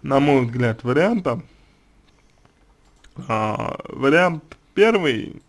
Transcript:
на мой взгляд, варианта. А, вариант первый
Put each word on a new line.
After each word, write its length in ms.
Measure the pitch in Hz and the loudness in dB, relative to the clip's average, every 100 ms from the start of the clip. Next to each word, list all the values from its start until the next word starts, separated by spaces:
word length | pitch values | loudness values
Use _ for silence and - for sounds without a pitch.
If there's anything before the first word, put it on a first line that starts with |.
на 180 | 127 139 | 2 2
мой 240 | 143 139 | 4 4
взгляд, 400 | 123 123 120 110 | 2 0 -2 -2
варианта. 580 | 120 135 185 233 160 117 - _ _ _ _ _ _ _ _ _ _ _ _ _ _ _ _ - - | -2 0 2 0 -2 -6 -10 _ _ _ _ _ _ _ _ _ _ _ _ _ _ _ _ -20 -6
А, 520 | 113 107 104 - - - | -4 -4 -4 -6 -8 -12
вариант 560 | - 135 156 180 160 - - _ | -2 2 4 2 -2 -12 -20 _
первый 680 | - 214 226 160 113 - - | 2 2 4 0 -2 -6 -12